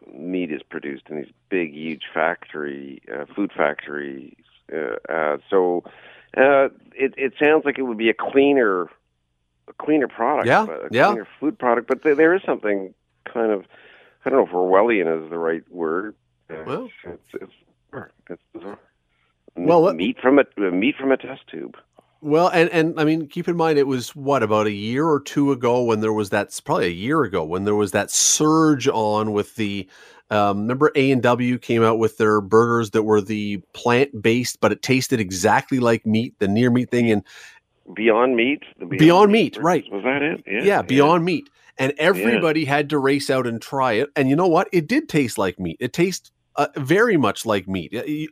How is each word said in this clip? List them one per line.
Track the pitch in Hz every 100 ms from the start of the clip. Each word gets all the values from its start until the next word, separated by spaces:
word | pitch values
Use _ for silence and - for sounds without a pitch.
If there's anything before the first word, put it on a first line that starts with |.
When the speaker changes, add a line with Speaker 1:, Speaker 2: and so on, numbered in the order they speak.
| -
Speaker 1:
meat | - 87 92 85
is | 73
produced | - 82 73 67 -
in | 78
these | 62 _ _
big, | 95 82
huge | 73 80 76 -
factory, | 82 80 87 - 76 73 69 69 65 -
uh, | 62 71 -
food | 98 -
factories. | 73 73 - 73 71 67 69 _ _ _ _
Uh, | 78 67 53 -
uh, | 80 76 73 -
so, | 98 90 87 - - - - _ -
uh, | 135 139 135 - _ 110
it, | 135 -
it | 135 -
sounds | 147 156 147
like | 127
it |
would | 131 110
be | 113
a |
cleaner, | - - 135 139 139 113 92 82 _ _ _ _ _ _ _ -
a | -
cleaner | - 151 117
product, | - 117 143 113
Speaker 2:
Yeah, | 175 214
Speaker 1:
a | 78 -
Speaker 2:
yeah. | 117 180
Speaker 1:
cleaner | 151 - -
food | 143 -
product. | 123 117 117
But | 131
th-, | 156 143
there | 160 185
is | -
something | 120 104 101 95 - _ _ -
kind | 120 113
of, | 101 92 - - - _ _ -
I |
don't | 131
know | 101
if |
Orwellian | 87 92 92 117 107 82 82 80
is |
the | 85
right | 82 82 -
word. | 87 80 85 107 - _ _ -
Uh, | 80 80
Speaker 2:
Well. | 160 254 - -
Speaker 1:
it's, | 85 _ -
it's, | - _ _ _ _ 139 - _ -
it's | 90 _
bizarre. | - 95 101 _ _ _ _ _ _ _ -
Speaker 2:
Well, | 143 170
let | 180 82
Speaker 1:
Meat | 104 127
from | 127 143
a, | 127 - 98
meat | 87 117 -
from | 135
a | 131
test | 123 135 -
tube. | 78 60 - _ _ _ _
Speaker 2:
Well, | 151 156 180
and, | - 170
and, | 170 160 160
I | 151
mean, | 160 151
keep | 180 175
in | 170
mind, | 160 147
it | 139
was, | 127 117 147
what, | 135 135
about | 110 107 107
a |
year | 101 107 127 160
or | 143
two | 143 151 139
ago | 127 120 123
when | 120 110
there | 110
was | 107 101
that, | 107 101 - -
probably | 175 87
a |
year | 85 113 160
ago, | 117 90 78
when | 90
there | 101 104
was | 101
that | 104 98
surge | - - 139 151 160 156 143 127
on | 107 107 107 110
with | 104 98 -
the, | 107 101 92 - - - -
um, | 107 101 101
remember | 110 127 151 143
A | 135
and | 131
W | 120 123 123 123
came | - 117
out | 113 110
with | 110 -
their | 107 107
burgers | 95 110 117 117 107
that | 113
were | 107 107
the | 98 107 104 101 -
plant-based, | - 120 120 143 117 117 120 123 -
but | 107
it | 104
tasted | - 131 - 120
exactly | 92 92 104 117 - 135
like | 120 117 110
meat, | 110 127 -
the | 98
near | 107 123
meat | 123 120
thing, | 120 117
and | 104 - - - - _ _ - 92
Speaker 1:
Beyond | 113 110 127 120
Meat? | 123 147 - -
The | -
Beyond | 127
Speaker 2:
Beyond | 156 180 208
Speaker 1:
Meat | 220
Speaker 2:
Meat, | 160 -
Speaker 1:
burgers. | 156
Speaker 2:
right. | 170 -
Speaker 1:
Was | 101
that | 113 139
it? | 143 - -
Yeah, | 101
Speaker 2:
Yeah, | 190
Speaker 1:
yeah. | 185
Speaker 2:
Beyond | 95 131 143 170 170
Meat. | 160 - _ _ -
And | 135 143
Speaker 1:
Yeah. |
Speaker 2:
everybody | 156 180 214 220 170 156 139
had | 143 147
to | 151
race | 135 143 139
out | 131 123
and | 117
try | - 135 131
it. | 107 - -
And | 131
you | 143
know | 185
what? | 165 190
It | 175 151
did | 262 311
taste | 151 120 -
like | 95 87
meat. | 87 78
It | 120
tastes, | - 185 180 - _ _ -
uh, | 143 165
very | 135 185 240 175
much | 113 - 113
like | 104 92
meat. | 95 78 113
I, | 151 151 156